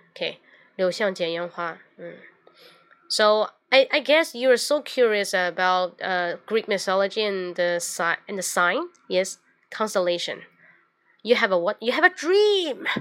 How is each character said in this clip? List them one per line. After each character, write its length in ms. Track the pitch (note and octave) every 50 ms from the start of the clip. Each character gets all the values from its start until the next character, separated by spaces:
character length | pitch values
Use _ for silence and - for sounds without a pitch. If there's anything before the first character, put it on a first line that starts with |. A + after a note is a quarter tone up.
| _ _ _
Okay. 240 | - F3 D#3+ D3 - _ _ - _ _ _ _
柳 140 | - F#3+ F#3
巷 240 | F3 - A3+ G3+ F#3+
剪 180 | - F3+ E3
烟 160 | E3 E3 F3 F3
花. 300 | - - E3+ E3 E3 F3+ - _ _ -
Mm. 180 | F3 E3+ E3+ F#3 - - _ _ _ - _ _ - - - _ _ _ _ _ _ _
So, 400 | - - A3 G#3+ G#3+ G#3+ G#3 - - _ _ _
I, 180 | - C4+ C4+ -
I 100 | - D4+
guess 320 | B3+ - C#4+ D#4+ E4 - -
you're 240 | A#3+ B3 C4 B3+ A3+
so 240 | - - C#4+ -
curious 520 | - - - - B3 A3+ G#3+ G#3 G3+ F#3+ -
about, 680 | F#3 F3+ F3+ E3 F3+ F#3 F#3 F#3 F#3 F#3 F3 - _
uh, 360 | - F#3 F#3 F3+ F3+ F3 E3 - -
Greek 220 | - G#3 A3+ G#3+ -
mythology 560 | G3+ F#3 - - F#3+ F#3+ G3 G3 - A3 G#3+
and 320 | G#3 G3 F#3+ F#3 F3+ F3
the 240 | F3+ F3+ F3 F3 F3
si-, 380 | E3+ - - - F3+ E3+ E3 - - -
and 100 | G#3 F#3+
the 40 |
sign. 480 | F3 - - F#3+ F3 F3 F#3+ B3+ E4+ F4 - _ _ _
Yes, 300 | F#3+ F3+ F#3+ F#3+ - - _ _ _ _ _ _
constellation. 720 | - - A3 G#3+ - G3+ F3+ F3 F3 E3+ - - B2 - - - _ _ _ _ _ _ _ _ _ _ _ _ _ _ _
You 120 | G#3+ A#3+
have 160 | A3+ A#3 G#3
a 60 | F#3+ F3
what? 200 | E3+ F#3 G#3+ -
You 120 | A3 A3+
have 120 | A#3+ C4+ E4+
a 60 | F4+
dream. 800 | F4+ - - D#4 F#4 G4+ G#4 G#4 G#4 G4 F4+ D#4 B3 F#3+ - - - -